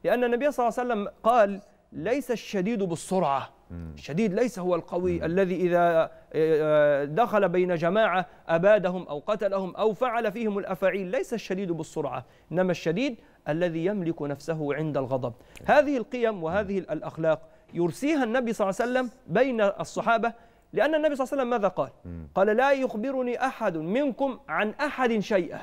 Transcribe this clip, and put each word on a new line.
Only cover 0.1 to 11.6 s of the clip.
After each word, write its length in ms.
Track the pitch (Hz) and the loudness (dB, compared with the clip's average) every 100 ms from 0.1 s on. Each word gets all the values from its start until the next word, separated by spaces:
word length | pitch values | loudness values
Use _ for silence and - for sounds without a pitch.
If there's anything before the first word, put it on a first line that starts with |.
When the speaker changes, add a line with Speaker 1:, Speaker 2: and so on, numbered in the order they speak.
| 240 | 2
Speaker 1:
النبي 260 | 240 240 285 | 2 2 0
صلى 180 | 269 240 | 2 0
الله 120 | 254 | 0
عليه 100 | 247 | -2
وسلم 180 | 220 196 - | -2 -4 -2
قال: 380 | 220 240 202 196 - _ _ | 2 6 4 2 -12 _ _
"ليس 380 | 139 170 277 - | -8 -2 -2 -2
الشديد 520 | 233 - 208 190 233 | -6 -4 -2 0 0
بالسرعة". 680 | 190 160 - 185 156 135 117 - _ | -2 -4 -2 0 2 0 -4 -18 _
Speaker 2:
مم. 220 | 87 82 | -12 -12
Speaker 1:
الشديد 400 | 73 - 165 220 | -14 -6 0 0
ليس 240 | 190 247 185 | 2 -2 -2
هو 160 | 180 | -2
القوي 440 | 170 - 180 180 170 | -2 -2 -4 -2 -2
Speaker 2:
مم. 60 | |
Speaker 1:
الذي 320 | 160 175 190 180 | 0 0 2 2
إذا، 540 | 175 175 175 165 156 - - | 2 4 6 4 2 -4 -6
آه، 720 | 147 160 156 156 151 147 143 | 0 4 4 4 6 6 4
دخل 440 | 143 156 233 214 190 | 0 0 2 4 2
بين 260 | 180 180 | 2 2
جماعة 520 | 175 170 208 214 180 180 - - | 2 2 2 2 0 -4 -12 -2
أبادهم 540 | 165 190 214 180 185 - | 4 6 6 4 -4 -6
أو 140 | 147 - | -8 -4
قتلهم 500 | 214 202 196 190 - | -2 0 -2 -4 0
أو 160 | 220 | 0
فعل 380 | 196 254 226 220 | 0 -2 0 -2
فيهم 260 | 208 220 202 | -2 -4 -2
الأفاعيل، 480 | 185 190 190 190 180 | -4 0 0 0 -4
ليس 280 | 254 370 | -4 -4
الشديد 380 | 220 - 190 | -8 -4 -4